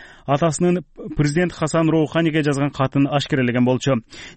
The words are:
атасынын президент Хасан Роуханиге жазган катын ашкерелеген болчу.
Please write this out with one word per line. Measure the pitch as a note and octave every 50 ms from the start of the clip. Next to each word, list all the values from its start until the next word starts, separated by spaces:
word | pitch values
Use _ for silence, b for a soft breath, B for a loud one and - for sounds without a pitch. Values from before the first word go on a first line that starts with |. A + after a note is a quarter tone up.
| B B B B B
атасынын | - C#3+ C#3+ E3+ E3 C#3+ - F3 F3 F3+ F3+ - _ _ - - - -
президент | - D3 D3 C#3+ F3 F3+ E3+
Хасан | - - D#3+ D3+ - E3 E3 D#3
Роуханиге | D#3 D#3+ D3+ - - E3 E3 D#3+ D3 D#3
жазган | C#3+ D3 C#3 C#3 C#3+ C#3+ -
катын | - C3+ B2+ - C#3 C#3
ашкерелеген | B2+ C#3+ C#3+ - - D3 C3 B2+ A#2+ A#2 B2 B2
болчу. | B2+ B2+ B2 - C#3 C3 A2+ - B B B B B B